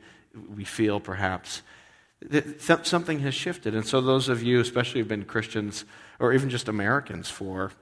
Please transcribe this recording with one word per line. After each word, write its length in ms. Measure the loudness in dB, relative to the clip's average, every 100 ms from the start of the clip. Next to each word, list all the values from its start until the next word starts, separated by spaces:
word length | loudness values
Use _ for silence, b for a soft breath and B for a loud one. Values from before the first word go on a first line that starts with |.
| B B B -20 -16
we 100 | -12
feel 360 | -8 0 0 0
perhaps, 600 | -4 -2 -2 -2 -8 -14 -14 b b b b b -2
th-, 340 | 0 0 -6
th-, 220 | 2 2 4
something 320 | 0 0 -2
has 160 | 0
shifted. 400 | -2 -4 -4 -2
And 100 | -2
so 160 | 2 2
those 280 | 6 4 4
of 120 | 0
you, 200 | 4 4
especially 400 | 4 2 0 0
who've 80 | -2
been 160 | -4
Christians, 600 | -4 -4 -2 -4 -6 -8 -12 B B B
or 120 | 4
even 160 | 4 2
just 200 | -2 -2
Americans 600 | -2 2 0 0 -10 -10
for 440 | -8 -8 -4 -6 -6